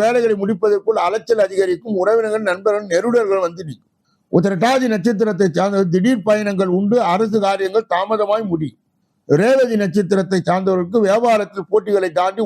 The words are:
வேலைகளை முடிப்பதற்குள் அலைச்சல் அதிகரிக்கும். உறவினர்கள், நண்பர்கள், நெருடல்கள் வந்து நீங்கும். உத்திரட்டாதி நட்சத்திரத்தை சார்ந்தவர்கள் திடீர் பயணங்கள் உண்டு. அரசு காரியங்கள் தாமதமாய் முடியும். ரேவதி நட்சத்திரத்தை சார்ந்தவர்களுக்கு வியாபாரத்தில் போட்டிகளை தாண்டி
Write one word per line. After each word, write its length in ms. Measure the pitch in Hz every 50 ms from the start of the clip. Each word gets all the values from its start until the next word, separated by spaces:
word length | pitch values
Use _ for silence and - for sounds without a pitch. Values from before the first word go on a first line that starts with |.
வேலைகளை 340 | 208 226 247 247 233 226 214
முடிப்பதற்குள் 640 | 196 196 202 220 175 208 208 208 202 - - 220 208 175
அலைச்சல் 400 | 175 196 220 - - 226 220 202
அதிகரிக்கும். 500 | 190 190 190 196 180 180 170 - 233 214 185
உறவினர்கள், 420 | 180 202 226 233 220 220 214 220 220 196
நண்பர்கள், 400 | 180 190 196 214 202 208 214 196 170
நெருடல்கள் 500 | 175 202 240 233 240 226 196 196 190 185
வந்து 160 | 170 170 165 - 156
நீங்கும். 240 | 123 - _ _ _ _ _ _ _ _ _ -
உத்திரட்டாதி 560 | - 165 170 196 196 170 185 240 262 269 254 247 220
நட்சத்திரத்தை 540 | 208 165 233 233 185 226 214 208 165 202 185
சார்ந்தவர்கள் 460 | 147 175 185 202 202 196 196 180 160
திடீர் 320 | 185 185 247 262 220 170 214
பயணங்கள் 420 | 214 214 214 202 202 185 196 185 180 185
உண்டு. 200 | 202 202 233 247 220 175 175
அரசு 260 | 190 226 220 208 220
காரியங்கள் 460 | 202 196 196 190 196 190 190 226 220 - 180
தாமதமாய் 500 | 175 190 208 220 214 214 202 208 220 226 196
முடியும். 300 | 170 160 160 135 - _ _ _ _ _ _ _ _ _ _ -
ரேவதி 480 | - 147 196 240 269 269 262 240 226 214 208
நட்சத்திரத்தை 560 | 185 147 208 202 165 202 190 185 - 190 185
சார்ந்தவர்களுக்கு 640 | - 170 175 185 190 196 190 185 180 175 196 233 214
வியாபாரத்தில் 640 | 190 196 226 240 240 226 214 202 185 - 202 175 -
போட்டிகளை 400 | 185 214 190 214 202 196 185 185
தாண்டி 320 | 156 180 180 190 190 208 220